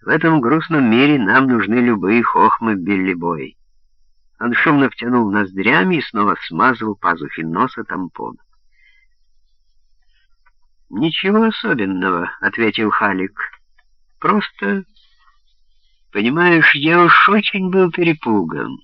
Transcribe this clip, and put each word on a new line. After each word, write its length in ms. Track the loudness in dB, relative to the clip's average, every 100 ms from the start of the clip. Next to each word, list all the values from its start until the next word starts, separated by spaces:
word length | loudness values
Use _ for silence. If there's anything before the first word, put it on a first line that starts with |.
"В 60 | -2
этом 340 | 0 2 2
грустном 480 | 2 0 0 0 4
мире 300 | 4 4 2
нам 280 | 2 2 2
нужны 280 | 0 2 2
любые 480 | 2 0 2 2
хохмы, 520 | 2 2 2 2 -2 -4
Билли 380 | -2 -2 -2
Бой". 440 | -2 -4 -6 -8 _ _ _ _ _ _ _ _ _
Он 140 | -4
шумно 360 | 0 2 2 0
втянул 400 | -2 -2 0 0
ноздрями 680 | -2 -2 -2 0 2 2 0
и 40 |
снова 340 | -2 -2 0 -2 -6
смазал 480 | 0 0 0 -4 -4
пазухи 460 | -4 -4 -6 -8
носа 420 | -6 -2 -4 -4
тампоном. 560 | -8 -8 -8 -10 -14 -14 _ _ _ _ _ _ _ _ _ _ _ _ _ _ _ _ _ _ _ _ _ _ _ _ _
"Ничего 540 | -4 -2 -2 0 2
особенного", — 880 | 2 -2 -4 -2 -2 -2 0 -2 -4 -4
ответил 480 | -6 0 -2 0 -2
Халик. 500 | 0 -2 -2 -6 -8 -14 -14 _ _ _ _ _ _
"Просто, 680 | -2 -2 -2 -8 -6 -6 -8 _ _ _ _ _ _ _ _ _ _ _ _
понимаешь, 600 | -2 0 2 4 4 4 2
я 280 | 2 4
уж 260 | 4 4 4
очень 400 | 2 0 -4 -2
был 220 | 2 2
перепуган. 840 | 2 0 0 0 0 -2 -6 -8 -12